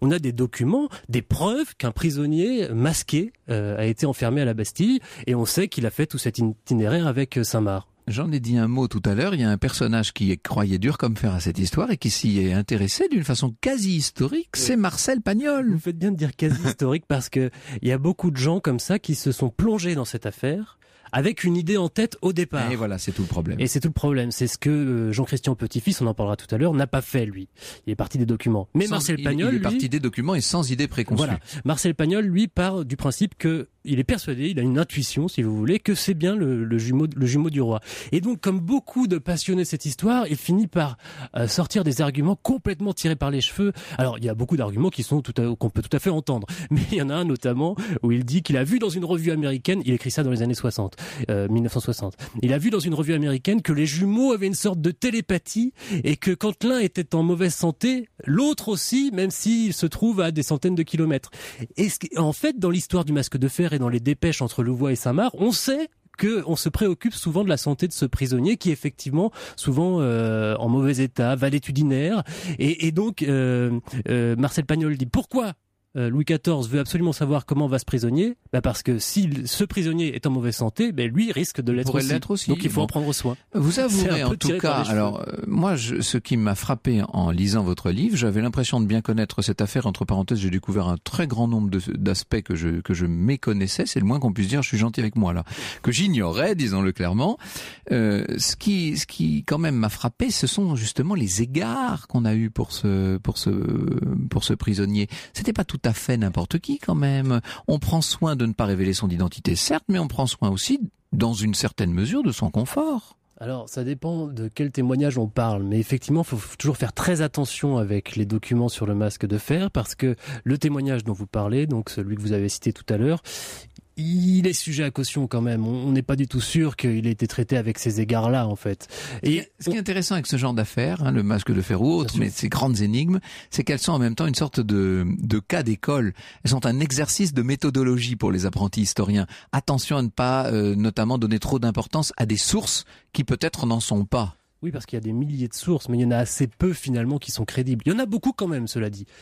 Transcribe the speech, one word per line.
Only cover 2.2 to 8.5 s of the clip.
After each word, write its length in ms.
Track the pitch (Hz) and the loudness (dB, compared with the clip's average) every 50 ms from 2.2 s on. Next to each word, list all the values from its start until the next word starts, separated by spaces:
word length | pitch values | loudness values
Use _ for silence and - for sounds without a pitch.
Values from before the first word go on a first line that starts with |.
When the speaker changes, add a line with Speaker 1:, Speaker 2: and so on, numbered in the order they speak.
| 147 147 156 165 180 240 262 233 180 - 113 | 0 0 2 2 2 2 0 0 -2 0 0
Speaker 1:
masqué, 580 | 113 123 156 160 - - - - 156 190 233 - _ - - | 0 2 2 0 -2 -2 0 0 0 0 -2 -8 _ -6 -4
euh, 280 | 120 107 104 104 104 104 | -2 -2 -2 -2 -2 0
a 60 | 110 | 0
été 200 | 113 113 - 160 | 0 0 0 0
enfermé 360 | 143 127 - 123 113 127 147 | -2 0 0 0 0 0 2
à 40 | 143 | 2
la 80 | 120 110 | 0 0
Bastille, 460 | 110 107 - - - 180 226 262 247 - - - - 120 | 0 -2 -4 -2 0 2 2 2 2 -2 -6 -18 -10 -2
et 60 | - 123 | 0 0
on 120 | 120 113 | 2 2
sait 240 | - - 170 196 202 | 0 0 0 0 0
qu'il 160 | - - 117 | -2 -2 -2
a 60 | 110 | -2
fait 140 | - - 156 | 0 -2 -4
tout 120 | - - | -2 -2
cet 220 | - - 120 - - | -4 -4 -2 0 0
itinéraire 680 | 117 110 107 _ - - 127 113 107 104 143 170 170 | 0 0 0 _ -4 0 0 2 2 2 2 2 2
avec, 300 | 151 120 131 139 - - | 2 0 0 -2 -2 -2
euh, 80 | 127 113 | -2 -2
Saint-Marc. 420 | - - 113 107 101 98 95 - _ _ _ - | 0 0 0 0 0 0 -4 -6 _ _ _ -6
Speaker 2:
J'en 240 | - 104 120 160 165 | -4 -4 -2 -2 0
ai 80 | 151 139 | -2 -2
dit 180 | 117 113 | 0 2